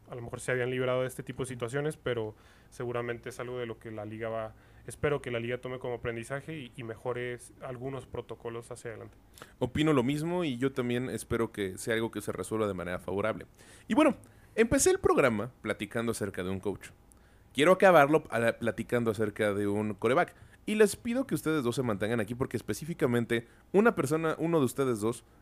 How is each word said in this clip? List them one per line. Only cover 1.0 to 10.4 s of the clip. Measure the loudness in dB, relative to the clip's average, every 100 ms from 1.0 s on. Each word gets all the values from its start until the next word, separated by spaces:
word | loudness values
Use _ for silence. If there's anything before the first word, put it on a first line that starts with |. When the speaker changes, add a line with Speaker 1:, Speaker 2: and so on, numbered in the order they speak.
Speaker 1:
de | -2
este | -6
tipo | -10 -8
de | -8
situaciones, | -6 -6 -2 -4 -4
pero | -4 -4 -4 -8 -20 -20 -18
seguramente | -10 -6 -4 -4 -6 -10
es | -10
algo | -8 -8
de | -8
lo | -10
que | -12
la | -10
liga | -10 -8 -6
va... | -6 -8 -12 -20 -20 -16
Espero | -4 -2 -2
que | -2
la | -4
liga | -2 -4
tome | -6 -8
como | -6
aprendizaje | -6 -6 -6 -6 -8 -8 -12
y, | -12 -12
y |
mejore | -12 -8 -6 -4 -6
s-, | -8 -12 -14
algunos | -12 -8 -8 -8 -10
protocolos | -10 -10 -10 -10 -10 -10
hacia | -12 -12
adelante. | -12 -14 -18 -20 -20 -20 -6
Speaker 2:
Opino | -2 2 4
lo | 4
mismo | 4 0 -2 -2